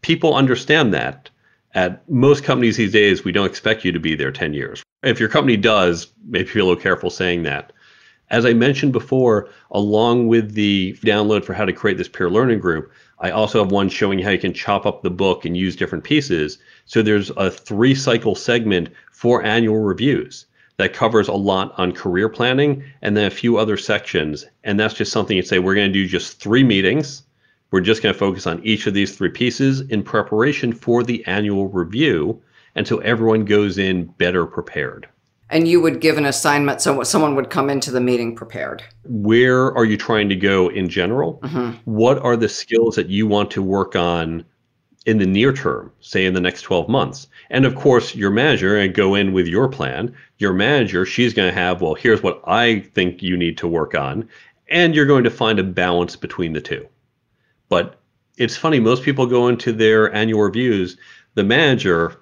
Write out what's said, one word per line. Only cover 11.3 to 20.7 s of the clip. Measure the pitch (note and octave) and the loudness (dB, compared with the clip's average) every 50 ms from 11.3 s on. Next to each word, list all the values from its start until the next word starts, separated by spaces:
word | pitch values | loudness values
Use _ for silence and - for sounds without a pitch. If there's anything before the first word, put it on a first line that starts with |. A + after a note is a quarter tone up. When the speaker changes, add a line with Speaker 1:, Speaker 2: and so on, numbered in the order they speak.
| G#2+ G2+ F#2 | 0 0 -2
Speaker 1:
for | - F#2 | -4 -6
how | F#2+ G#2+ | -4 -2
to | F#2+ F#2 | -4 -4
create | - - G#2+ F#2+ F#2+ | -2 -2 -2 -2 -2
this | F2+ - | -6 -10
peer | - - F#2 F2 | -6 -4 -2 0
learning | F2 G#2+ B2+ C3 A#2 G2+ | 2 2 2 2 0 0
group, | F#2 F2+ E2 D#2+ - - _ _ _ _ _ _ | 0 -2 -2 -2 -4 -10 _ _ _ _ _ _
I | - F#2 | -6 -4
also | E2+ G#2+ G#2+ G#2 - A2+ G#2 | 0 0 0 2 2 0 2
have | F#2+ | 2
one | G2 G2+ G2 F#2+ | 2 0 0 0
showing | - - G#2+ G2 G2 F#2+ | 0 -2 -2 0 0 -2
how | F2+ G#2 | 0 0
you | G2 F2 | -2 0
can | - F#2+ E2+ | -2 -4 -6
chop | - - - G2+ G2 - | -4 -4 -2 -2 0 0
up | G#2+ - - - | -2 -4 -2 -6
the | F#2+ | -6
book | F2+ F2+ G2+ F#2+ F2+ - - | -4 -2 0 0 0 -2 -4
and | E2 E2+ | -6 -4
use | F2+ F#2 F#2 F2 | -2 -2 -4 -2
different | - G2 F2 - E2 - | -4 -6 -6 -6 -8 -4
pieces. | - C#3+ D3+ C#3 - F#2 D#2+ D2+ D2+ - _ _ _ - _ _ | 0 0 0 0 0 -2 -2 -2 -4 -6 _ _ _ -20 _ _
So | _ - A2+ | _ 0 0
there's | A2 G#2+ G#2+ G#2 G2+ - - | 2 4 2 2 0 -2 -6
a | - G2 F#2 | -4 -4 -4
three | D#2+ - _ - G#2 G2+ A#2 C3 C3+ | -4 -6 _ -8 -2 2 2 2 2
cycle | C3+ C3+ C3+ A#2+ A#2 A2+ A2 F#2+ | 2 0 0 0 0 0 -2 -4
segment | - - - A#2 A#2+ A2+ G#2+ G2 F2 E2+ - - - _ _ _ | -4 -2 -2 -2 0 0 0 0 0 0 -4 -10 -20 _ _ _
for | _ - A#2 A#2+ A#2 - | _ 0 2 2 2 2
annual | G#2+ G#2+ A2+ A#2 A2 G#2+ A2 | 0 0 2 2 2 0 0
reviews | A2 G2+ F#2+ - A2+ C#3 C3+ - - - - - - _ _ _ _ _ | 0 -2 -2 0 0 0 0 0 -4 -8 -14 -20 -20 _ _ _ _ _